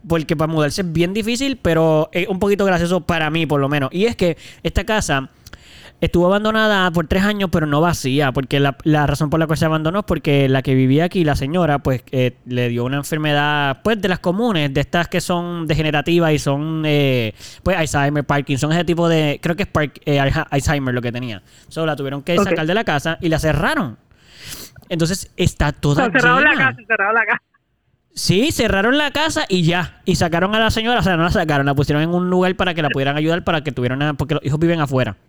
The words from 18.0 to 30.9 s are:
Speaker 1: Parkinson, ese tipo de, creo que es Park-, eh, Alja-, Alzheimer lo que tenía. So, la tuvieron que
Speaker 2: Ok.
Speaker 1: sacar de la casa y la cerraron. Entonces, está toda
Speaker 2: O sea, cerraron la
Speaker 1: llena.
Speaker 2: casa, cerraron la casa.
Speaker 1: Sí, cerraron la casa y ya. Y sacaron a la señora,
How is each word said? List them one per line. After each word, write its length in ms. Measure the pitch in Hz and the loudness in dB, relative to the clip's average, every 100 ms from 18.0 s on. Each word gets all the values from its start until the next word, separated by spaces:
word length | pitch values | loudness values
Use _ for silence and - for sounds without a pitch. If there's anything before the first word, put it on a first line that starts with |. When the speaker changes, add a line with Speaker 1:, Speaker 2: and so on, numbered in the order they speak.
| 143 147 135 | 0 -2 0
Speaker 1:
Parkinson, 480 | 143 139 135 147 | -2 0 -2 0
ese 100 | 170 | 0
tipo 240 | 170 170 170 | 0 0 2
de, 320 | 160 151 139 | 2 0 -2
creo 140 | 165 170 | -4 -4
que 80 | |
es 60 | 190 | -2
Park-, 320 | 156 147 - | -2 -4 -4
eh, 160 | - 139 | -2 2
Alja-, 280 | 139 156 - | 2 0 -2
Alzheimer 440 | 143 160 147 131 | -2 0 -2 -2
lo 80 | 123 | -2
que 120 | 120 | -4
tenía. 280 | 120 127 98 _ - - | -6 -8 -10 _ -20 -14
So, 160 | - 160 | -6 -4
la 100 | 143 | -4
tuvieron 260 | 135 143 | -6 -6
que 140 | 139 175 | -4 -4
Speaker 2:
Ok. 60 | |
Speaker 1:
sacar 220 | 196 170 160 | -2 -4 -2
de 80 | |
la 100 | 202 | -2
casa 340 | 220 151 160 165 | 0 -2 -2 -4
y 80 | 170 | -2
la 100 | 156 | 0
cerraron. 580 | 156 143 214 311 156 107 _ _ _ - - - - - - | 0 0 0 -2 -4 -8 _ _ _ -20 -18 -16 -18 -20 -8
Entonces, 420 | 170 160 190 - - | -2 -2 -2 -8 -2
está 340 | 175 - 147 | -2 0 -4
toda 360 | - 143 143 240 | 0 0 2 2
Speaker 2:
O 40 | |
sea, 80 | 269 | 2
cerraron 240 | 240 254 | 4 4
la 60 | 302 | 4
Speaker 1:
llena. 140 | 285 269 | 2 0
Speaker 2:
casa, 100 | 240 214 | -4 -4
cerraron 300 | 220 196 226 | -2 0 0
la 100 | 214 | 0
casa. 160 | 233 _ _ _ _ _ _ _ - | -4 _ _ _ _ _ _ _ -6
Speaker 1:
Sí, 360 | - 180 285 | 0 2 2
cerraron 460 | 302 220 196 214 285 | 0 0 2 2 2
la 120 | 294 | 0
casa 340 | 285 294 302 302 | -2 -2 -2 -2
y 140 | 185 | 0
ya. 380 | 165 175 165 - - | 2 0 -4 -6 -2
Y 100 | 175 | 0
sacaron 380 | 175 165 190 | 0 0 0
a 60 | 214 | 2
la 100 | 220 | 0
señora, 300 | 220 226 | 0 0